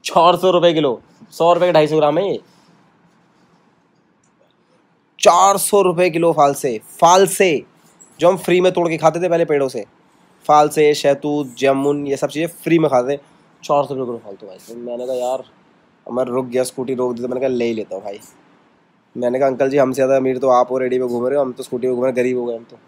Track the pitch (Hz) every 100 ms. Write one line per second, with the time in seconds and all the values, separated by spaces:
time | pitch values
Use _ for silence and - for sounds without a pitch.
0 | - 180 170 175 185 175 175 160 147 110
1 | _ _ - - 170 175 180 160 151 156
2 | 151 156 196 120 _ _ _ _ _ _
3 | _ _ _ _ _ _ _ _ _ _
4 | _ _ _ _ _ _ _ _ _ _
5 | _ - 202 175 190 190 - 202 185 170
6 | 180 160 170 160 143 143 139 107 - -
7 | - 185 196 190 190 135 - _ _ _
8 | - - 170 185 - 175 180 180 170 165
9 | 160 160 175 170 160 147 135 123 - _
10 | _ _ _ _ - 151 151 156 151 147
11 | 143 139 147 147 135 120 135 135 139 147
12 | 143 135 147 147 165 - 160 165 156 131
13 | 123 143 _ _ _ _ - 143 135 131
14 | 123 117 107 98 101 92 - 117 120 120
15 | 123 127 123 131 - _ _ _ _ _
16 | - 120 127 123 127 123 127 - 127 123
17 | 123 117 120 123 131 123 117 110 98 95
18 | 101 104 - _ _ _ _ _ _ _
19 | _ 120 123 127 139 127 135 139 131 131
20 | 131 135 131 127 131 123 123 127 127 127
21 | 127 120 123 143 131 123 127 127 127 123
22 | 131 123 127 127 120 113 117 117